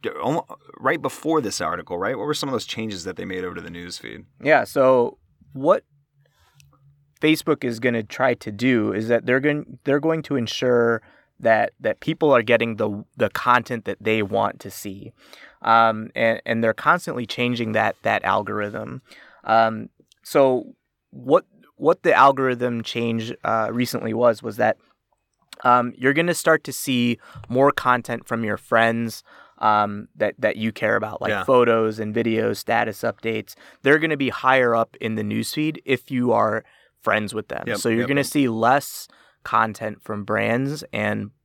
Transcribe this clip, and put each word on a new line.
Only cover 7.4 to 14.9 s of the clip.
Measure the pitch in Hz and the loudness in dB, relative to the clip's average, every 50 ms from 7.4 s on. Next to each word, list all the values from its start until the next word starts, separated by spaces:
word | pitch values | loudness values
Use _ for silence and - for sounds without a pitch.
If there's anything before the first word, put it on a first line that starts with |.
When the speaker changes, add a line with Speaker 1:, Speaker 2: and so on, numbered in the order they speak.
| - - 151 - - | 2 -2 -2 0 0
Speaker 2:
is | 123 117 117 | -6 -4 0
gonna | 117 127 117 117 | 0 0 0 0
try | 110 - - - 131 131 123 | -4 -6 -4 0 0 0 0
to | - - 117 | 0 -4 -12
do | 104 101 120 131 127 117 107 107 | -8 0 2 2 4 4 2 2
is | 98 101 110 113 | 0 -2 0 0
that | 120 117 - | 0 0 2
they're | - 123 135 | 2 0 2
gon-, | 131 147 147 147 - - 131 - _ | 2 0 -2 -2 -6 -10 -18 -8 _
they're | 135 139 147 | 0 0 2
going | 139 160 160 160 | 2 0 -2 -2
to | 143 - 143 | -2 -4 -2
ensure | 139 117 107 - - - 127 123 120 117 117 117 113 _ _ _ _ _ _ _ _ | -2 -2 -4 -4 -2 0 2 4 4 4 2 0 -2 _ _ _ _ _ _ _ _
that, | - 113 113 107 104 - _ _ | 2 4 4 4 2 -2 _ _
that | - 110 98 _ | -4 -4 -4 _
people | - - 160 - - 151 | -4 -6 -2 0 4 4
are | 135 120 | 4 4
getting | 113 110 117 113 117 117 113 | 4 4 2 2 2 0 -2
the, | 104 113 107 101 101 - _ _ | -2 -2 -4 -4 -6 -10 _ _
the | - 117 101 | -2 -2 -2
content | _ - - 123 123 123 113 - 127 117 - | _ -2 2 4 4 4 4 0 -8 -8 -6
that | - 101 _ | -8 -10 _
they | 104 110 110 110 | -2 0 0 0
want | 104 98 104 107 104 101 - - | 0 0 0 0 0 0 -4 -8
to | - 101 | -16 -16
see. | - - - 104 | -16 -12 -12 -12